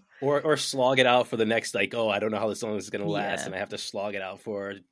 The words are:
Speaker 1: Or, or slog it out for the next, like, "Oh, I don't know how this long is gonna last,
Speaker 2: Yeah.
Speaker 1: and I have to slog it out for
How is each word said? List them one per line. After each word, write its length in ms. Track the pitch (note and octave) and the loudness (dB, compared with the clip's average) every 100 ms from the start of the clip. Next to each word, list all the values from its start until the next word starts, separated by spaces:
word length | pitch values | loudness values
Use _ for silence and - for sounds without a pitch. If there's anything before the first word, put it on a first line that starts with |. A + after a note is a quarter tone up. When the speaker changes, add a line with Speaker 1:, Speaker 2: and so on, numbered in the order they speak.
| _ - | _ -4
Speaker 1:
Or, 200 | C#3 C#3+ | 0 2
or 160 | D#3 C#3+ | 2 2
slog 420 | - C3+ B2+ C3 | 0 2 4 6
it 60 | B2 | 6
out 220 | B2 A#2 | 6 4
for 80 | A#2 | 0
the 80 | A2 | 2
next, 280 | A2+ - | 2 0
like, 200 | G#2 G2 | -2 -2
"Oh, 160 | A#2+ A2+ | 0 0
I 100 | G2+ | 0
don't 100 | G#2+ | 0
know 100 | G#2+ | -2
how 100 | A2 | -2
this 120 | G2+ | -4
long 140 | A2 G#2 | -4 -6
is 140 | F#2 | -6
gonna 180 | G#2 G2+ | -6 -4
last, 320 | G2+ G2+ G2 | -2 -2 -4
Speaker 2:
Yeah. 40 | G2 | -6
Speaker 1:
and 100 | F#2+ | -6
I 40 | |
have 100 | G2+ | -6
to 80 | G2+ | -8
slog 380 | - G#2 G#2 G2+ | -8 -6 -6 -6
it 60 | |
out 200 | F#2+ G2 | -8 -10
for 320 | - G2+ G2 G2 _ | -8 -8 -8 -10 _